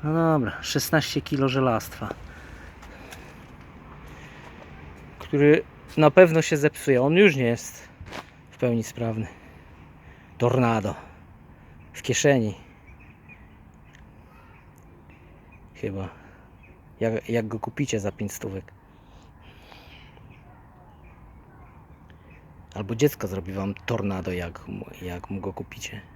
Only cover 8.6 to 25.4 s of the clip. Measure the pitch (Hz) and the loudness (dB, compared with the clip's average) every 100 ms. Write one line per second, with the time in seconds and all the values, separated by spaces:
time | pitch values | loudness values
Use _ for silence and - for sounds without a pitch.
8.6 | 127 117 107 - 117 110 107 - - - | 0 0 -2 -4 -4 -4 -6 -10 -20 -20
9.6 | - - - - - - - - 120 123 | -20 -20 -20 -20 -20 -20 -20 0 2 4
10.6 | 120 113 98 80 - - - - - - | 4 4 0 -6 -12 -20 -20 -20 -20 -20
11.6 | - - - - - 123 147 139 110 92 | -20 -20 -20 -14 -4 2 4 4 2 -4
12.6 | - - - - - - - - - - | -14 -20 -20 -20 -20 -20 -20 -20 -20 -20
13.6 | - - - - - - - - - - | -20 -20 -20 -20 -20 -20 -20 -20 -20 -20
14.6 | - - - - - - - - - - | -20 -20 -20 -20 -20 -20 -20 -20 -20 -20
15.6 | - - 110 98 95 - - - - - | -20 -8 -8 -6 -8 -12 -20 -20 -20 -20
16.6 | - - - - 113 110 - 117 110 110 | -20 -20 -20 -2 -2 -2 -2 -2 -2 -6
17.6 | - - 139 110 101 - 104 - 107 95 | -8 -6 -2 -2 -4 -6 -8 -8 -10 -10
18.6 | - - - - - - - - - - | -12 -20 -20 -20 -20 -20 -20 -20 -20 -20
19.6 | - - - - - - - - - - | -20 -20 -20 -20 -20 -20 -20 -20 -20 -20
20.6 | - - - - - - - - - - | -20 -20 -20 -20 -20 -20 -20 -20 -20 -20
21.6 | - - - - - - - - - - | -20 -20 -20 -20 -20 -20 -20 -20 -20 -20
22.6 | - - 104 117 - - 101 95 90 95 | -14 -10 -6 2 2 2 -6 -6 -6 -6
23.6 | 98 98 - 113 101 95 92 90 87 - | -6 -6 -4 -4 -2 -4 -4 -4 -6 -10
24.6 | - 98 - - 90 87 - 98 | -14 -12 -12 -12 -10 -10 -10 -8